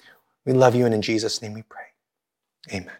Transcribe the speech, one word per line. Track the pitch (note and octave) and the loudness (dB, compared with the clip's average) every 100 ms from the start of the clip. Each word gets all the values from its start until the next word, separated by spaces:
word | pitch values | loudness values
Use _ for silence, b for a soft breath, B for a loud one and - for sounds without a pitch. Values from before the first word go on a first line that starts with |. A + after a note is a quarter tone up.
| b b b b | b b b b
We | C3 | 0
love | B2+ B2+ | 4 6
you, | B2 | 4
and | A#2+ | 2
in | A2 | 0
Jesus' | G2+ A2 A2 - | 0 -2 -2 -6
name | G#2+ | -10
we | G#2+ | -14
pray. | - - - _ _ _ _ _ _ _ - | -16 -20 -20 _ _ _ _ _ _ _ -12
Amen. | G2 F2 - | -12 -12 -18